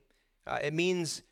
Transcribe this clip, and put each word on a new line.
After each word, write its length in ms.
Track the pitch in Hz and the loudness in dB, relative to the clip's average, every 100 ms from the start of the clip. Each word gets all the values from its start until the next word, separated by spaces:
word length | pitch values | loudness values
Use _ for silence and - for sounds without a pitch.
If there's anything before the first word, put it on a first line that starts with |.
| _ _ _ _ - | _ _ _ _ -4
uh, 120 | 123 | -2
it 120 | 147 | 0
means 480 | 156 180 180 160 - - | 2 2 2 0 -4 -10